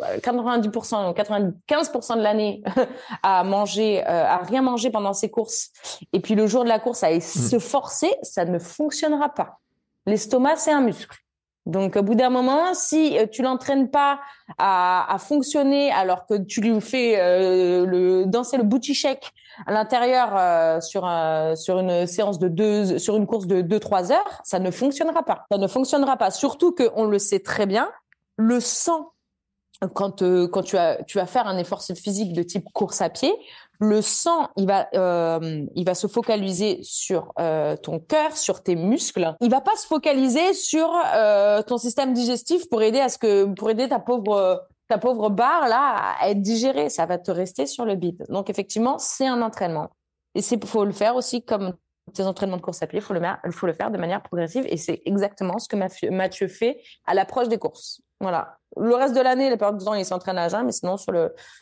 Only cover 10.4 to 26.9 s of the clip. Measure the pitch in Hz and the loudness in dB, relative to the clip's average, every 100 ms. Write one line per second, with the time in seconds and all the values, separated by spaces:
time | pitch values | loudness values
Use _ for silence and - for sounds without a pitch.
10.4 | 269 311 320 294 240 156 - - _ _ | 4 2 2 2 2 -2 -12 -20 _ _
11.4 | _ _ - 185 190 202 202 233 254 254 | _ _ -4 -2 0 0 2 4 4 4
12.4 | 254 285 359 359 - 311 302 190 220 - | 2 2 2 0 0 2 4 2 0 0
13.4 | 262 254 - 277 254 285 285 277 - - | -2 -2 0 0 2 2 2 0 -6 -20
14.4 | - - 196 185 180 185 - 190 - 294 | -14 -2 2 4 4 2 0 -4 0 0
15.4 | 262 302 277 285 285 214 185 180 - 208 | 2 2 4 4 2 2 2 0 0 -2
16.4 | 185 - 220 214 208 262 233 208 180 180 | -2 -2 2 0 0 0 2 4 4 4
17.4 | 190 185 180 180 185 180 180 185 190 233 | 4 4 4 4 2 4 4 4 2 0
18.4 | 240 262 214 247 294 269 285 269 - _ | 0 0 2 2 0 -2 0 -2 -10 _
19.4 | - - - 214 214 247 247 254 233 196 | -20 -14 -2 -2 2 2 4 2 2 2
20.4 | 180 170 165 160 165 196 180 165 160 156 | 4 4 4 2 -2 -4 -2 0 0 0
21.4 | 160 160 - 185 185 175 175 175 208 170 | 0 -2 -2 0 2 0 0 -2 -2 0
22.4 | 180 165 214 208 190 175 196 214 196 226 | -2 2 2 2 2 0 0 0 0 -2
23.4 | 185 190 175 208 - 190 180 320 403 - | 0 0 2 0 0 0 2 2 0 -8
24.4 | - 185 185 175 262 277 330 330 320 180 | -4 -2 -2 0 -2 0 -2 0 -2 -4
25.4 | - 196 196 254 262 294 277 262 196 - | -2 -2 0 0 0 2 2 2 0 0
26.4 | 185 - 349 349 233 | -2 2 2 4 2